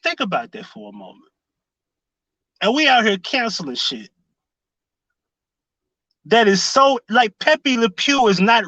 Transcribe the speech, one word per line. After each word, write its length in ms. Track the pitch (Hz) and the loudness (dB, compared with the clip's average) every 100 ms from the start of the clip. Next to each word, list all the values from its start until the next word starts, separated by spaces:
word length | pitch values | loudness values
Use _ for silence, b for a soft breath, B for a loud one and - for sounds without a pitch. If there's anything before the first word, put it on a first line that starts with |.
Think 160 | 330 339 | -6 -6
about 320 | 240 151 117 | -6 -6 -8
that 140 | 220 196 | -16 -20
for 240 | - 104 | -20 -20
a 20 | 101 | -20
moment. 340 | 92 98 _ _ _ _ _ _ _ _ _ _ _ _ _ _ | -20 -20 _ _ _ _ _ _ _ _ _ _ _ _ _ _
And 120 | 190 | -2
we 140 | 262 302 | 2 2
out 160 | 254 | 4
here 140 | 220 196 | 2 -2
canceling 580 | - 269 226 - 151 123 | -4 -4 -4 -6 -10 -6
shit. 340 | - 117 101 _ _ _ _ _ _ _ _ _ _ _ _ _ _ _ _ _ _ _ _ _ 147 | -8 -8 -16 _ _ _ _ _ _ _ _ _ _ _ _ _ _ _ _ _ _ _ _ _ 0
That 220 | 220 214 | 4 4
is 140 | 196 | 2
so, 380 | - - 277 262 _ | 2 2 2 2 _
like, 280 | 226 226 _ | 0 0 _
Pepe 380 | - 311 277 247 | -2 0 0 0
Le 120 | 226 | -2
Pew 380 | - - 277 233 | -2 -2 0 2
is 120 | 180 | 2
not 240 | 196 226 | 2 2